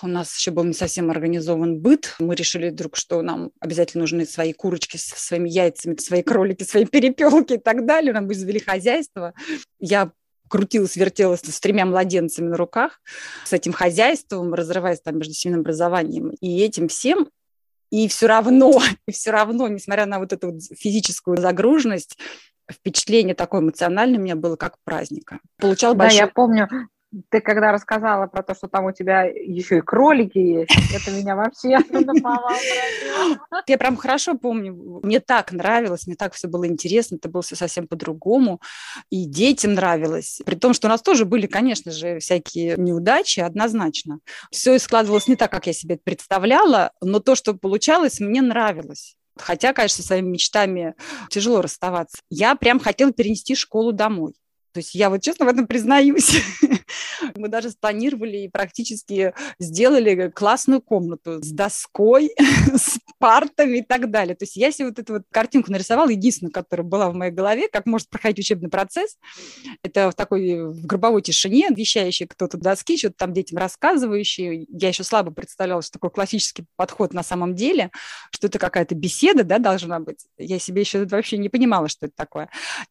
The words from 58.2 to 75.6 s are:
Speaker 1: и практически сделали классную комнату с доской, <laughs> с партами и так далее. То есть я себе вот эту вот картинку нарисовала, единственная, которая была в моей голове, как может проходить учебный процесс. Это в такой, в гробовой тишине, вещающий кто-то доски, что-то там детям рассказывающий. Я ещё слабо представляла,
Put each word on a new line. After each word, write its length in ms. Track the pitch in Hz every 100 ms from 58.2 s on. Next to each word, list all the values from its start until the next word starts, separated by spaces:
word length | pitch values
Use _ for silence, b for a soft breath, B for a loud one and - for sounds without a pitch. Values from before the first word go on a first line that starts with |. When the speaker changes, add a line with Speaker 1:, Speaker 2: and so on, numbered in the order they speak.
| 226 202
Speaker 1:
и 100 | 196
практически 840 | 196 196 - 226 220 - 196 190 B 285 -
сделали 720 | 170 165 247 277 214 185 185
классную 480 | - 202 254 - 262
комнату 640 | - 208 170 165 170 160
с 80 | 151
доской, 800 | 151 202 - - - 214 262 302 -
<laughs> 380 | 277 277 - 269
с 220 | - - - _
партами 600 | 247 226 285 - 294 240
и 20 |
так 260 | 226 254 240
далее. 240 | 214 180 180
То 80 |
есть 120 | 196 185
я 160 | 262
себе 160 | 294 262
вот 100 | 226
эту 160 | 220
вот 100 | 214 -
картинку 420 | 220 233 277 202
нарисовала, 380 | 196 185 233 311
единственная, 420 | 208 220 - 170
которая 360 | 185 180 175 175
была 220 | 196 190
в 40 |
моей 180 | 180 180
голове, 360 | 175 196 226 427
как 180 | 208 214
может 240 | 226 -
проходить 300 | - 220 202
учебный 300 | 196 202 165
процесс. 480 | 190 196 - 427 - B B 359 B 269 226
Это 260 | 175 196 190
в 60 | 170
такой, 480 | - 196 185 170 160
в 200 | 160 160
гробовой 360 | 180 226 220
тишине, 460 | - 160 196 240 381
вещающий 560 | 208 220 226 185 185 170
кто-то 320 | - 180 180
доски, 400 | 175 190 - 330
что-то 180 | 208 -
там 160 | 185
детям 240 | 175 190 170
рассказывающий. 1080 | 185 - 302 349 247 208 208 - 180 165 160
Я 180 | 175 185
ещё 160 | 175
слабо 280 | 185 220 175
представляла, 500 | 160 170 -